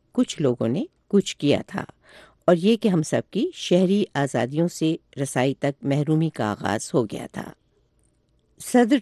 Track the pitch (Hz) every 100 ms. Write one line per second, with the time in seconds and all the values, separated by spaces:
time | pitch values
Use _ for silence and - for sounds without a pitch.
0 | _ - 247 - 135 120 113 151 320 _
1 | _ 202 - - 147 101 - 196 - _
2 | _ - - _ - 175 196 226 220 175
3 | 147 117 - 196 349 - - 180 180 202
4 | - 143 139 123 120 151 170 - 160 160
5 | _ - 139 135 135 - 143 - 139 143
6 | 147 156 160 - 107 95 101 107 - 143
7 | 107 - - - - - _ _ _ _
8 | _ _ _ _ _ _ - 247 247 269